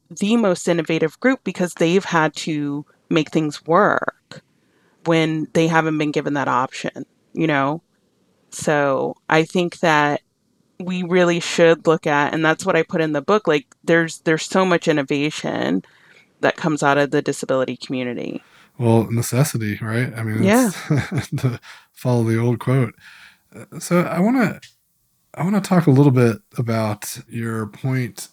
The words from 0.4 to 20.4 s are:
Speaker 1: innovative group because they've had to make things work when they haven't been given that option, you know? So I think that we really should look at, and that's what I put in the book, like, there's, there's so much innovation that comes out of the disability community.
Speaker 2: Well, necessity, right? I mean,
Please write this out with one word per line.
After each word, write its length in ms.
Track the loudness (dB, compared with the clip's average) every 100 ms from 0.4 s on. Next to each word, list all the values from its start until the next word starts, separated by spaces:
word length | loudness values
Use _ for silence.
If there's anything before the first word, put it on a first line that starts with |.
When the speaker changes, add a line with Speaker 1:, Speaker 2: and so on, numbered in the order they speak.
| 2 0 -2
Speaker 1:
innovative 520 | -2 -2 -2 -2 0
group 220 | -2 -2
because 320 | -4 -4 -6 0
they've 300 | 2 2 2
had 300 | 0 0 -2
to 460 | -6 -4 -4 -6 -10 _ -2
make 180 | 0 0
things 340 | -2 -2 -2 2
work 760 | 4 4 2 -2 -8 _ -20 -20 _ _ _ _ _ 0
when 420 | 2 2 -2 -2
they 140 | 0 2
haven't 320 | 2 2 0
been 120 | -2
given 220 | -2 -2
that 140 | -2 0
option, 580 | 0 -2 -6 -10 -10 -14 _ _
you 120 | -4 0
know? 380 | 0 0 -4 -10 _ _ _ _ _ _
So 640 | -6 -2 0 0 0 -4 -8 0
I 140 | 0
think 360 | 2 -2 -4 -2
that 400 | 2 2 2 -2 -8 _ _ _ _ -12
we 240 | -8 -6
really 360 | 0 4 4 2
should 460 | -2 4 4 4 2
look 220 | 2 2
at, 260 | 0 0
and 100 | 0
that's 220 | 0 0 0
what 100 | 0
I 60 |
put 200 | 0 -2
in 120 | 0
the 80 | -2
book, 260 | 0 0 2
like, 200 | 0 -2 _
there's, 380 | 2 2 2 -2
there's 220 | -2 -2
so 220 | 0 0 2
much 220 | 2 2
innovation 960 | 0 0 -2 -2 -4 -6 -4 -2 -2 -6 _ _ _ _ _
that 140 | -2 0
comes 260 | -2 0
out 160 | 2 2
of 140 | 2
the 100 | 0
disability 560 | -2 -4 -2 -2 -2 -6
community. 640 | -8 -6 -6 -8 -8 -10 -14 _ _ -2
Speaker 2:
Well, 240 | 2 2 2
necessity, 680 | -2 -2 0 0 -2 -6 -6
right? 300 | -6 -4 -4 -6
I 80 |
mean, 180 | -4 0